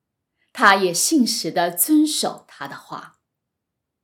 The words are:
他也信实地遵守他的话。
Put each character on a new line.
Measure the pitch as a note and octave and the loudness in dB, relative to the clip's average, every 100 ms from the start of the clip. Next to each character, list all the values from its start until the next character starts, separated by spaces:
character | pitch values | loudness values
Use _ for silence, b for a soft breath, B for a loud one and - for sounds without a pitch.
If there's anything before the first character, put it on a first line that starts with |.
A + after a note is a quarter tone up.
| _ _ _ _ _ | _ _ _ _ _
他 | - A3 | 0 4
也 | G3 F#3 | 4 2
信 | E3 - D#4+ | -2 0 2
实 | A3+ - E3 | 0 -2 -6
地 | F3 F3 | -4 -4
遵 | - - D4+ | -2 2 2
守 | D4+ - G3 - _ | 2 0 -6 -8 _
他 | - C#3 | -16 -16
的 | C3+ | -16
话。 | - C#3 - _ _ _ _ _ _ _ _ _ | -16 -16 -18 _ _ _ _ _ _ _ _ _